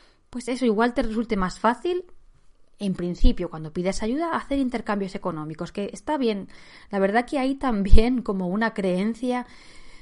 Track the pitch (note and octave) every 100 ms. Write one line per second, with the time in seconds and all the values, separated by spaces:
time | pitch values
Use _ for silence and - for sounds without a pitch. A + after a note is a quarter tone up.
0 | - _ _ B3 A3+ B3 B3 G#3 A#3+ A#3+
1 | A#3+ A3 A3 G#3 F3+ - A3+ A#3+ F4 F4+
2 | - - - - - - - - G3+ F3+
3 | F3 F3 B3+ A3+ E3+ D#3+ D#3 F3+ F3+ F#3+
4 | G#3+ C#4 E4+ B3+ - C#4 B3+ A#3 A3 G3+
5 | F#3+ F#3+ F3+ D#3 D3+ D#3 E3+ - G3+ -
6 | - D4+ A#3 G3+ F#3 - - - - G3+
7 | G3 A3 B3 C#4+ C4 C#4 C4+ G3+ G3 -
8 | A#3 B3+ - F#3+ F3+ G3+ A3 A3 F#3+ F3+
9 | G#3 A#3 B3 B3 A#3+ - - - - -